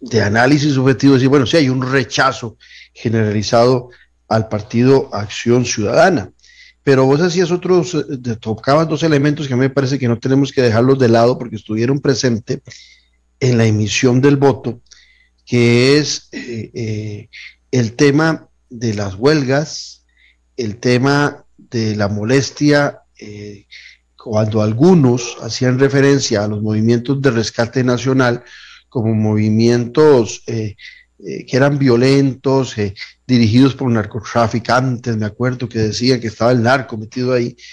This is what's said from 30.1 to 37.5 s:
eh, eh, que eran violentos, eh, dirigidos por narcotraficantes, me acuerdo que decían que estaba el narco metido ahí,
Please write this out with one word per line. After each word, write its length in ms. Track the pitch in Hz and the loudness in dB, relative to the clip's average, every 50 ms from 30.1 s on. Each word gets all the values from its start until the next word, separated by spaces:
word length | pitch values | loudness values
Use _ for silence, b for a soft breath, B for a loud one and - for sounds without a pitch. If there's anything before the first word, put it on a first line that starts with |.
| 139 123 110 - - - - | 6 4 2 0 -6 -14 -10
eh, 280 | - 117 113 110 101 98 B B B B B B B _ _ | -8 -8 -6 -6 -8 -10 B B B B B B B _ _
eh, 260 | - 87 67 - - | -14 -12 -12 -12 -10
que 120 | - - | -4 0
eran 220 | 123 135 143 151 139 | 0 2 2 0 2
violentos, 960 | 139 131 117 117 127 135 139 139 139 135 120 - - 135 135 135 127 - - | 2 2 2 4 4 4 4 4 2 0 -2 -4 -4 -2 0 0 -2 -4 -4
eh, 160 | 110 104 98 98 B B B B B _ | -6 -6 -6 -6 B B B B B _
dirigidos 480 | - 127 120 117 107 113 123 135 135 - | 0 2 2 2 4 4 4 4 4 2
por 160 | - 135 123 | -2 -4 -2
narcotraficantes, 1300 | 117 110 101 107 - 110 - - - 120 117 110 - 117 - - 117 127 131 131 123 110 - 123 113 | -2 -2 -2 -4 -10 -12 -12 -4 0 0 0 0 -2 -4 -2 0 0 0 0 -2 -4 -6 -6 -6 -4
me 80 | 107 107 | -4 -4
acuerdo 420 | 104 - - 120 127 123 120 127 113 | -6 -6 -4 -4 -4 -4 -4 -8 -8
que 100 | - 110 | -4 -2
decían 400 | 110 107 104 - 120 131 127 117 | -2 -2 -2 -2 0 0 0 0
que 80 | 120 | -2
estaba 240 | 110 101 - 113 120 | -8 -6 -2 0 2
el 100 | 131 120 | 2 2
narco 360 | 110 120 135 135 113 - 120 | 2 2 2 0 -2 -6 -12
metido 360 | 107 110 110 - 127 123 127 127 | -14 -14 -10 -8 -6 -4 -2 -2
ahí, 220 | 123 120 123 | -2 -2 -4